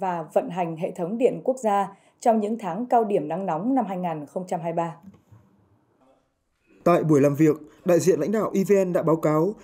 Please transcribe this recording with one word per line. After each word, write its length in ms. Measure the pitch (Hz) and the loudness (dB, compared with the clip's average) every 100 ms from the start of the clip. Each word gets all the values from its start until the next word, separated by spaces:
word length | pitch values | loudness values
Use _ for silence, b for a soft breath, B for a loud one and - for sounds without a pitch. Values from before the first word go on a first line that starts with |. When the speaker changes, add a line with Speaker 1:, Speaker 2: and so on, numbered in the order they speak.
Speaker 1:
và 240 | 190 175 156 | -6 -6 -2
vận 160 | 202 - | -2 -2
hành 260 | 175 175 160 | -4 -6 -4
hệ 140 | 170 | -8
thống 280 | - 170 226 | -6 -6 0
điện 220 | 247 165 | 0 0
quốc 120 | 202 254 | -4 -2
gia 260 | 220 202 190 B B B | 0 0 -2 B B B
trong 200 | 247 220 | 2 2
những 180 | 208 226 | 0 -4
tháng 280 | 185 170 247 | -6 -6 0
cao 180 | 240 | 2
điểm 240 | 226 196 151 | 2 -2 -2
nắng 180 | 165 196 | -6 -4
nóng 280 | 156 214 | -4 -2
năm 100 | 269 196 | -2 -2
hai 100 | 190 | -4
nghìn 280 | 180 156 147 | -6 -8 -8
không 180 | 185 180 | -10 -6
trăm 120 | 180 | -6
hai 120 | 165 | -4
mươi 40 | 165 | -4
ba. 200 | 170 160 - - _ - _ _ _ _ _ _ _ _ _ _ _ _ _ _ | -6 -8 -20 -20 _ -20 _ _ _ _ _ _ _ _ _ _ _ _ _ _
Speaker 2:
Tại 180 | - 170 | 2 2
buổi 180 | 156 151 | 4 4
làm 140 | 143 | 4
việc, 220 | 143 156 151 - b | 4 2 2 -4 b
đại 160 | - 170 | 2 2
diện 200 | 147 185 | 4 2
lãnh 120 | 156 | 2
đạo 180 | 214 185 | 0 0
E 100 | 185 | 0
V 80 | 190 202 185 | 2 4 2
N 60 | |
đã 100 | 175 | 0
báo 140 | 156 160 | 0 0
cáo, 380 | 160 156 175 220 | 2 2 0 -4